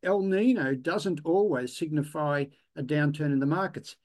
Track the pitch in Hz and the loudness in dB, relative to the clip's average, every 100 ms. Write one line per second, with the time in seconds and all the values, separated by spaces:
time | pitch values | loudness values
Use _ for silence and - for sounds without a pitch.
0 | 185 196 190 190 247 226 135 131 165 160 | -2 0 2 2 4 2 0 -2 -2 -2
1 | 185 156 160 185 208 127 123 - 160 151 | -2 -2 2 2 2 0 -4 -6 -2 -2
2 | 147 156 147 143 139 - _ - 131 151 | -2 -2 -2 0 -4 -10 _ -10 -2 0
3 | 147 151 147 139 139 175 190 - - - | 2 0 0 0 0 0 -2 -8 -16 -20